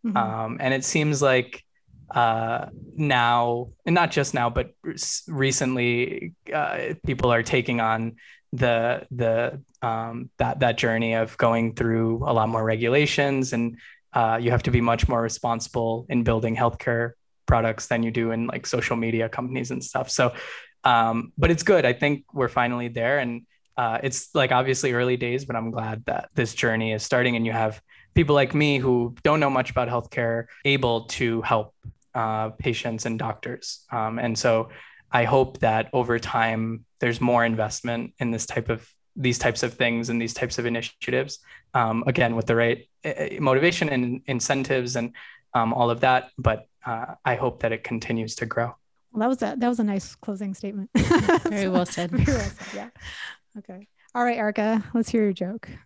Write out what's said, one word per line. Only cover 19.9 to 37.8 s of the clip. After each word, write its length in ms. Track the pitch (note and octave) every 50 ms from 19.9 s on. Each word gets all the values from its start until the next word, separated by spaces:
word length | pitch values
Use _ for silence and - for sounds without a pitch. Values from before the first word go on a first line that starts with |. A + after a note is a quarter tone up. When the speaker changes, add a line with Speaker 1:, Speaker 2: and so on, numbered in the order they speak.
| - C3 B2+ -
Speaker 2:
So, 240 | - - B2+ A#2+ - - - - - - - - _ _ -
um, 480 | B2+ A#2+ A#2 A2+ A2+ A2+ A#2 - - _
but 140 | - C#3 E3
it's 120 | E3+ D#3+ -
good. 200 | - G3 E3+ -
I 80 | B2
think 320 | B2+ - D#3 D3 D3 C#3+ - _
we're 160 | - C#3 B2+ A#2
finally 380 | - C3 B2 A#2+ B2 A#2+ A#2+ A#2+
there, 300 | A#2 A#2+ A#2 B2 C#3 C#3+
and, 240 | B2+ A#2+ A#2 A#2 - _ _ _ _ _ _
uh, 220 | - A#2+ A2+ A2+ -
it's, 280 | - C3+ C3 - - - -
like, 180 | D3+ C3 B2+
obviously 400 | B2+ B2 C3 C3 C3 C3 - C3 A#2+
early 220 | A#2+ B2 B2+ B2+
days, 280 | A#2+ B2 A#2+ B2 C3+ C#3
but 100 | C3+ B2
I'm 160 | A2+ A2+ A2+
glad 340 | A#2 A#2 A2 A2 A2+ A2+ -
that 240 | - - - - - _
this 200 | - A#2+ A#2 -
journey 380 | - - A#2 A2+ A2+ A2+ A2
is 100 | G#2+ G#2+
starting, 340 | - - C3+ B2 B2 B2 A#2+
and 80 | A#2 A#2
you 80 | A2+
have 280 | A2+ A2+ A2 A2 G#2+ - _ _ - - - _ _
people 200 | D#3+ E3 C#3+ D3
like 200 | C#3+ C#3 C3 -
me 240 | D3 D3+ D3 C#3+ C3
who 360 | B2+ C3 B2 A#2+ A#2+ A#2 A#2 -
don't 160 | - D3 D3+ D#3
know 100 | D3 C#3
much 200 | C3+ C3 B2+ -
about 180 | - C3 B2 A#2
healthcare 580 | B2 A#2+ A#2 - - B2+ A#2+ A#2 A#2 A#2 A#2 - - - -
able 380 | C#3+ C#3 C3 B2+ A#2+ A#2 A2+ A2+ - - -
to 240 | C3+ A#2 A2+ A2+
help, 320 | G#2+ - A#2+ A2 G#2+ - _ _ - - - _ _ _ -
uh, 340 | A#2 A2+ A2 A2 A2 A2 A2
patients 540 | A2 - - B2+ A2+ - - A#2+ A2+ A2+ -
and 140 | A#2 A2+ A2+
doctors. 680 | A2+ A#2 A#2+ - - B2 B2 - - - - - _ _
Um, 260 | B2+ A#2 G#2+ A2 A2+ A#2
and 200 | B2 A#2 A2+ G#2+
so 320 | - B2 A2+ A2+ A2+ - - - - - - - _ _
I 120 | - B2 A#2+
hope 340 | A2+ C#3 C3+ C3 C3 - -
that 320 | - A#2 A2 A2 A2+ -
over 260 | - C3 A#2+ A#2+ A#2+ A#2
time, 680 | - - - A#2 A2+ A2+ A2+ A2+ A2+ A2+ A2+ A2 - _ _ _
there's 200 | - A#2+ A#2 B2
more 240 | B2+ A#2+ A#2+ A#2+ A#2
investment 720 | A#2 A2+ A2 G#2+ G#2 - -